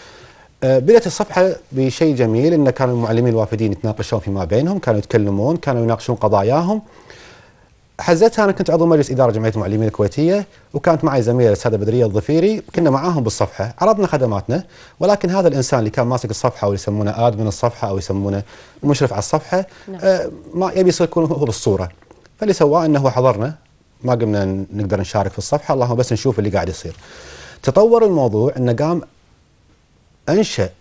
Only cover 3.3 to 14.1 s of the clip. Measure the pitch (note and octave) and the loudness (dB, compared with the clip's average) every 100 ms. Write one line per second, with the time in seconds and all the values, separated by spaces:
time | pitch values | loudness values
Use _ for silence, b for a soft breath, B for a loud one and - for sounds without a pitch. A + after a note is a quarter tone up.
3.3 | A2+ G#2 G#2+ A2 F#2+ A2 G#2 - A2 G2+ | 2 0 -2 -2 -2 -4 -4 -4 -4 -4
4.3 | G2 E2+ G#2+ D#3+ G3 - G#2 - A#2 G2+ | -4 -2 0 0 -2 0 -2 0 0 0
5.3 | G2 A#2+ E3 D3+ B2 A2+ A2+ - A2+ G#2 | 0 -2 -2 -2 0 0 -2 -4 -2 0
6.3 | G#2 G2+ D3 F3 G#3+ B B B B B | 2 2 0 0 -4 B B B B B
7.3 | B B B B _ _ - - E3+ A3+ | B B B B _ _ -6 0 2 4
8.3 | - G3+ F#3+ F3+ D#3+ E3 D#3+ B2+ C3 B2 | 4 0 0 0 2 4 2 2 2 2
9.3 | G#2+ A2+ G#2+ F#2+ G#2+ A2 - G2+ - D#3+ | 2 -2 -2 -2 0 0 0 -2 0 0
10.3 | G3+ G3 b b D3 F3 D#3+ D#3 C3+ A2+ | 0 -4 b b -2 0 2 2 0 2
11.3 | B2 A#2 - A#2 G#2+ G#2 B2 A2 G#2 - | 4 4 2 0 0 0 0 2 0 0
12.3 | D#3+ G3 A3 - - D#3+ C3+ F3+ D#3+ A2 | 0 0 -2 -4 0 2 2 0 -2 -2
13.3 | - G2+ - G#2+ - G3 G#3 F#3+ | -2 -4 -4 -8 0 2 2 0